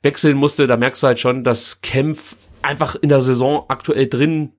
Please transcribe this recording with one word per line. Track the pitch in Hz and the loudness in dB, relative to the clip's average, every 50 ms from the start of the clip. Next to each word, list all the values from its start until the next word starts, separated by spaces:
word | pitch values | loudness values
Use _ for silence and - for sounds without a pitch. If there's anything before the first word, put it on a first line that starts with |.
wechseln | - 139 143 - - 156 143 | 0 0 0 2 2 2 2
musste. | 139 139 147 - - 143 | 4 2 0 2 2 2
Da | 123 123 | 2 2
merkst | 117 120 131 135 - - | 2 2 -2 -2 0 0
du | |
halt | 135 123 117 | 0 0 2
schon, | - 127 123 131 120 | 0 -2 -2 0 0
dass | 127 117 117 - - - _ | -2 -2 -2 -4 -8 -8 _
Kempf | - - - 131 139 156 151 151 - - - _ _ _ - _ | -10 -4 -2 -2 -2 -2 -4 -6 -10 -14 -14 _ _ _ -16 _
einfach | - 143 143 147 160 - - | -6 -6 -2 -2 -4 -4 -2
in | - - 147 | -2 2 2
der | 143 135 | 4 4
Saison | 127 127 127 120 127 135 147 143 - _ | 4 2 0 2 2 0 0 -2 -2 _
aktuell | 135 - - - 151 - 135 - | -8 -6 -2 -2 0 0 0 0
drin | - 123 139 156 160 156 151 - _ | 0 0 0 0 0 -2 -4 -6 _